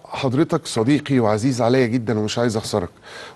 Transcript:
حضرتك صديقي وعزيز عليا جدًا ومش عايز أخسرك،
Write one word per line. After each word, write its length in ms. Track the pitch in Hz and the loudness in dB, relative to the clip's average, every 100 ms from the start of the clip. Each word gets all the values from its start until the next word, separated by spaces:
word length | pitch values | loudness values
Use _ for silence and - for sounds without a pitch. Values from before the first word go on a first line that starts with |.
حضرتك 600 | - - 131 127 160 165 - | -10 -4 -2 0 0 0 -2
صديقي 520 | 117 110 147 - 135 | -2 2 2 2 2
وعزيز 420 | 107 107 131 123 | 2 2 0 0
عليا 240 | 113 131 123 | 2 4 2
جدًا 320 | 123 113 107 | 0 -2 -2
ومش 200 | 107 117 | -2 0
عايز 180 | 120 107 | 0 -2
أخسرك، 320 | - 104 87 - - - - | -2 -4 -4 -12 -20 -18 -16